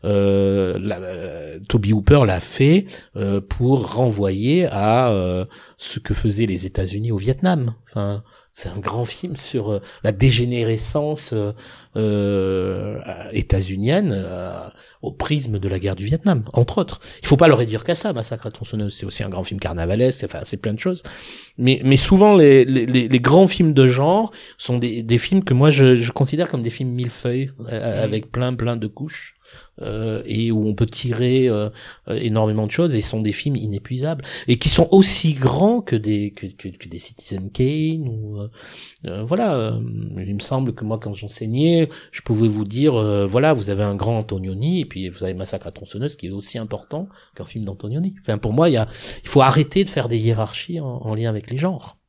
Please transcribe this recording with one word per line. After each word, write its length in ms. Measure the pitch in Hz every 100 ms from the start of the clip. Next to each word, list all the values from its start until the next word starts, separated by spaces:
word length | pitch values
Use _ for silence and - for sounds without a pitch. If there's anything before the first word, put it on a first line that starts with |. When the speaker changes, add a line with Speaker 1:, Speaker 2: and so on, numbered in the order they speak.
Speaker 1:
euh, 720 | - 101 98 98 98 98 92 95
la, 180 | 98 92
euh, 600 | 92 92 90 71 76 80 101
Toby 240 | 120 101
Hooper 320 | 110 98 143 113
l'a 140 | 90
fait, 460 | - - 139 180 196 - - 101
euh, 240 | 98 98
pour 540 | 98 - 123 135 101
renvoyer 720 | 117 127 104 98 98 117 170 175
à, 440 | 101 107 117 127
euh, 340 | 101 90 90 95 - - _
ce 220 | - -
que 140 | -
faisaient 320 | - 113 101 113
les 200 | 90 92
États-Unis 460 | - 92 101 117
au 60 | 101
Vietnam. 560 | 101 131 185 170 120 113 _
Enfin, 340 | 107 101 104 - _ _ -
C'est 100 | 95
un 100 | 95
grand 240 | 98 113
film 320 | 117 - 180 139
sur, 340 | - 127 104
euh, 100 | 101 - -
la 80 | 110
dégénérescence, 1200 | 98 131 117 120 123 113 110 - 151 147 151 -
euh, 200 | 110 104 107 - - _ 110
euh, 1000 | 107 104 101 98 95 95 95 95 101 107 - 92 -
états-unienne, 800 | 101 - 98 92 95 110 175 190
euh, 380 | 98 90 90 90 87 - - - _
au 120 | -
prisme 480 | - - 151 123 104
de 80 | 92
la 100 | 92
guerre 160 | 95
du 100 | 92
Vietnam, 380 | 101 160 202 147 104
entre 260 | - 117 -
autres. 200 | 175 - - -
Il 60 | -
faut 80 | 139
pas 100 | 165
le 80 |
réduire 300 | 120 117 107
qu'à 100 | -
ça, 180 | 165 214
Massacre 340 | 127 110 113 110
à 20 |
la 40 |
tronçonneuse, 440 | - - 107 104 -
c'est 100 | 98
aussi 160 | -
un 60 | 104
grand 160 | 92
film 160 | 90 98
carnavalesque, 640 | 95 82 85 107 127 135
enfin, 160 | - 82
c'est 120 | - -
plein 180 | 110
de 60 | 107
choses. 240 | 185 180 - - - - - -
Mais, 240 | 123 131
mais 120 | 131 135
souvent, 400 | - 190 208 196
les, 280 | 147 135
les, 200 | 127 131
les, 220 | 117 127 117
les 140 | 127
grands 260 | 123 160 190
films 280 | - 165
de 120 | 135 131
genre 460 | 127 147 196 220 - - -
sont 200 | - 123
des, 260 | 120 113
des 140 | 113 117
films 260 | - 190
que 100 | 190
moi, 160 | 127 151
je, 240 | 139 131
je 160 | 123 117
considère 380 | - 135 147 175
comme 140 | 131
des 80 | 117
films 200 | - 131
millefeuilles, 640 | 123 123 - 123 127 135 - 117
euh, 280 | 113 117 104
Speaker 2:
Mhm. 40 |
Speaker 1:
avec 300 | 110 107 110
plein, 220 | 123 123
plein 220 | 123 117 117
de 120 | 107
couches, 480 | - 156 - - _ _ - - -
euh, 420 | 107 107 113 110
et 260 | - 110 113
où 160 | 110 107
on 80 |
peut 120 | 101 117
tirer, 640 | - 123 113 123 131 127
euh, 220 | 107 107 - - - -
euh, 100 | 110
énormément 460 | 117 107 107 107 104
de 40 |
choses, 240 | - 170
et 60 | 120
sont 200 | - 110
des 120 | 107
films 240 | - 147 131
inépuisables, 680 | 107 101 - 127 147 151 - - -
et 120 | 120
qui 100 | -
sont 200 | - 165
aussi 440 | 196 196 - 160
grands 460 | 139 131 131 202 240
que 160 | 196 113
des, 360 | 107 104 104
que, 140 | 101 98
que, 220 | - 98
que 200 | 92 85
des 100 | 85
Citizen 520 | - - - 95 95
Kane, 580 | - 127 151 156 160 135
ou, 320 | 110 107 104
euh, 80 | 104 - - - - _ -
euh, 160 | 92
voilà, 320 | 113 185 220
euh, 260 | 139 110 113 117 110 107 98
il 180 | 92
me 60 | 101
semble 340 | - 131 131
que 100 | 110
moi, 140 | 107 110
quand 160 | 107
j'enseignais, 760 | 98 104 - 110 120 160 170 160 - -
je 100 | -
pouvais 260 | - 107 113
vous 160 | 104
dire, 320 | 101 117 151 120
euh, 280 | 107 101
voilà, 280 | 98 113 151
vous 180 | 135 101
avez 140 | 98
un 100 | 104
grand 240 | 98 107 113
Antonioni, 640 | 107 98 92 95 143 180
et 40 |
puis 240 | 143 95 92
vous 160 | 90
avez 100 | 95
Massacre 320 | 92 95 98 85
à 20 |
la 40 |
tronçonneuse, 440 | - - 104 143 -
qui 100 | 92
est 40 |
aussi 280 | 98 - 117
important 500 | 110 104 - 147 196 _ _ -
qu'un 80 |
film 200 | - 117
d'Antonioni. 500 | 104 95 104 139 190 190
Enfin, 180 | - 104
pour 140 | 110
moi, 160 | 117 170
il 40 |
y 40 | 123
a, 120 | 110 - - -
il 60 | -
faut 140 | 143
arrêter 420 | 131 135 143 196
de 60 | 196
faire 180 | 151 127
des 100 | 117
hiérarchies 640 | 113 113 107 - - 170
en, 60 | 139
en 280 | 123 113
lien 140 | 107 117
avec 220 | 107 -
les 60 | 131
genres. 420 | 175 160 - _